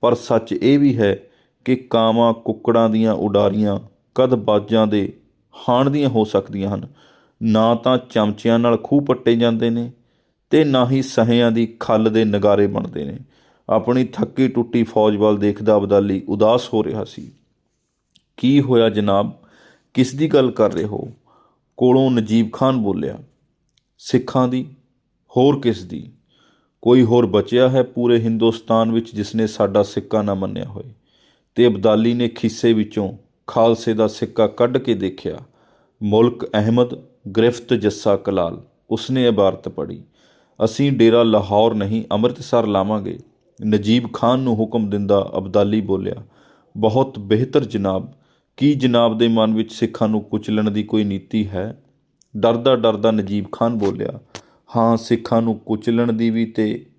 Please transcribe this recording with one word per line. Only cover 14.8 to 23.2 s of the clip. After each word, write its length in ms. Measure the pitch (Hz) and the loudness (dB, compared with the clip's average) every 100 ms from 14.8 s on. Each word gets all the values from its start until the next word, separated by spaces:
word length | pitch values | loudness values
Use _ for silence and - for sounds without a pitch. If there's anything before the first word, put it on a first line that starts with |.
ਫੌਜ 320 | 113 - 107 104 | 0 2 2 2
ਵੱਲ 220 | 107 104 | 2 2
ਦੇਖਦਾ 400 | 101 104 107 104 | 0 -2 2 2
ਅਬਦਾਲੀ 440 | 98 101 101 95 - | 4 2 2 -2 -4
ਉਦਾਸ 440 | 101 107 123 123 | 0 2 2 0
ਹੋ 100 | 110 | -4
ਰਿਹਾ 200 | 107 110 | -2 -6
ਸੀ। 280 | 98 - - _ _ _ _ _ _ _ _ _ _ - | -10 -14 -20 _ _ _ _ _ _ _ _ _ _ -4
"ਕੀ 240 | 123 143 | 2 2
ਹੋਇਆ 280 | 123 123 113 | 4 4 4
ਜਨਾਬ? 420 | 104 104 98 107 - _ _ _ _ _ | 2 0 0 0 -6 _ _ _ _ _
ਕਿਸ 220 | - 127 131 | -2 -2 0
ਦੀ 120 | 156 | 0
ਗੱਲ 240 | 214 127 | 2 2
ਕਰ 220 | - 107 | 2 0
ਰਹੇ 100 | - | 0
ਹੋ?" 260 | 104 104 - 117 _ _ _ _ _ - | -6 -8 -10 -16 _ _ _ _ _ 0
ਕੋਲੋਂ 340 | 123 127 135 | 4 4 4
ਨਜੀਬ 380 | 123 107 113 113 | 0 0 0 0
ਖਾਨ 240 | - 131 131 | 0 0 0
ਬੋਲਿਆ। 400 | 104 92 69 55 | -2 -4 -6 -8